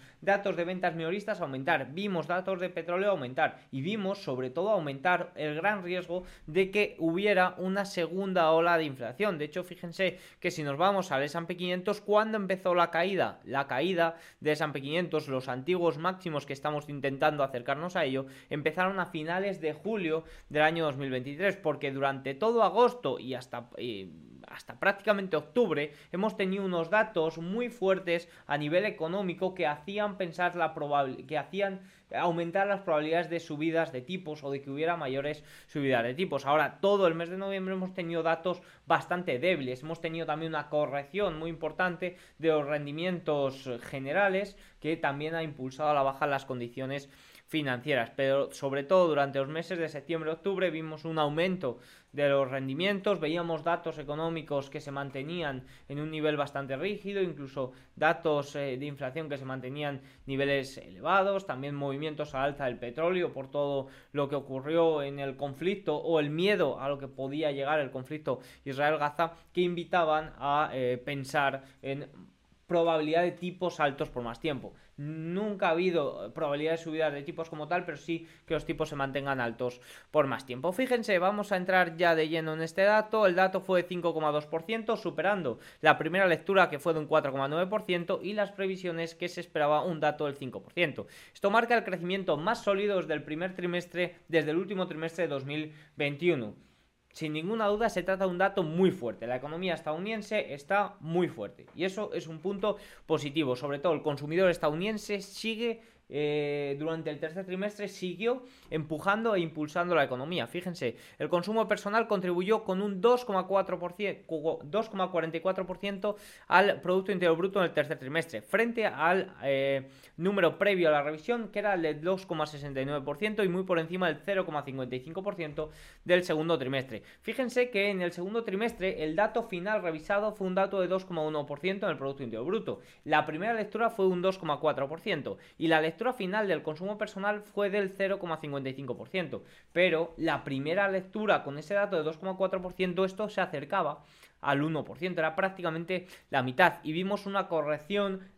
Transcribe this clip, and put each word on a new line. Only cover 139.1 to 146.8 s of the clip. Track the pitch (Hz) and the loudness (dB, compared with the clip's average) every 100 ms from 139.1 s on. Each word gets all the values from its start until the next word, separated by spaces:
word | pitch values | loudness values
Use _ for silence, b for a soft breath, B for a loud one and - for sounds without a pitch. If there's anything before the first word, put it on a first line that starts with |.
| 185 156 113 - B B | -4 -2 -6 -10 B B
pero | 170 180 160 170 - | 4 4 4 0 -2
la | 160 143 | 0 0
primera | - 135 139 180 196 | -2 -4 0 2 2
lectura | 190 185 214 208 156 | 0 -4 -2 2 2
con | 139 143 | 2 -8
ese | 151 | -2
dato | 202 202 175 | 0 2 0
de | |
dos | 151 160 | -2 -4
coma | 190 185 | -4 -2
cuatro | 190 190 | 0 0
por | 180 | -4
ciento, | - 185 180 | -2 0 2
esto | 190 190 208 | 0 0 -4
se | 202 | -2
acercaba | 180 143 143 196 156 151 B B B B | -2 -2 -2 0 0 -2 B B B B
al | 139 139 | 2 2
uno | 151 156 | 2 0
por | - 127 | -4 -4
ciento, | 180 170 | -4 0
era | 160 151 | 0 2
prácticamente | 190 190 170 160 170 185 180 B B | 0 0 -4 -2 -2 -4 -6 B B
la | 139 | 0
mitad, | 127 127 127 - | 2 6 6 4